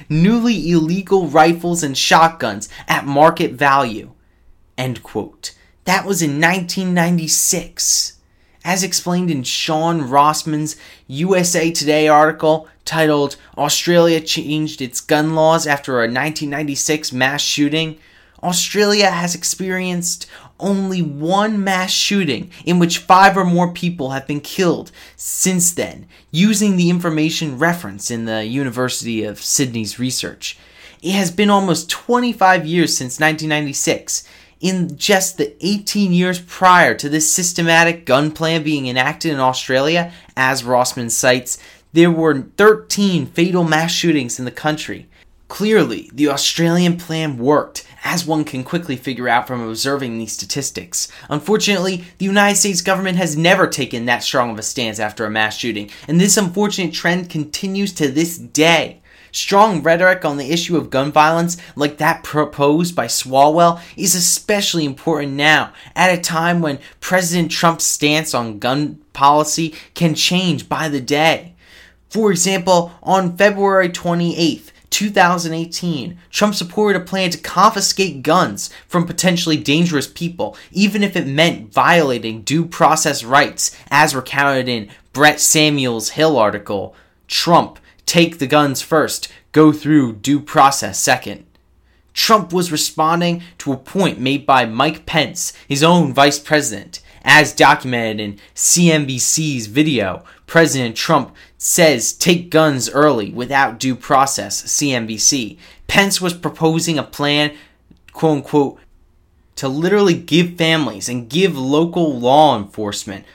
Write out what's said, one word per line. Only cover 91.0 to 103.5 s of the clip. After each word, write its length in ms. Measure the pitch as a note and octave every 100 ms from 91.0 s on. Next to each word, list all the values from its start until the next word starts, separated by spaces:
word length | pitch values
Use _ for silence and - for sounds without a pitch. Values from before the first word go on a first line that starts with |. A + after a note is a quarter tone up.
| - B2 - G2+ _ _ _ _ _ _ _
Trump 400 | - - G#3+ E3+
was 180 | F3 F3
responding 680 | D3+ - - D#3 E3+ F3 E3+ - -
to 120 | -
a 60 | B2+
point 420 | - F#3+ F3 F#2
made 280 | C3 C#3 -
by 180 | C3
Mike 400 | A#2 A2+ D3 D#3+
Pence, 480 | - D#3+ B2+ - - - -
his 140 | C#3
own 320 | D#3+ F3 D3
vice 240 | B2 C#3+ D3
president. 640 | - D3+ C#3+ G2+ - - - -
As 300 | - D3 C3+
documented 680 | - C#3+ D3 B2+ B2 A2+ G#2+
in 200 | G#2 G2 -
C 360 | - - E3+ F3
N 140 | D#3
B 140 | C#3 B2+
C's 480 | - - D#3 C3 G#2+
video, 580 | A2+ D#3 B2 F#2+ F2+ - - -
President 500 | E3 D#3+ C3 B2 A2
Trump 380 | - D#3 A#2+ - - -
says, 560 | - - E3 B2+ -
"Take 340 | - - F3 F3
guns 400 | D#3 D#3 C3+ A2+
early 420 | C3+ D3+ B2 G2+
without 480 | G#2 B2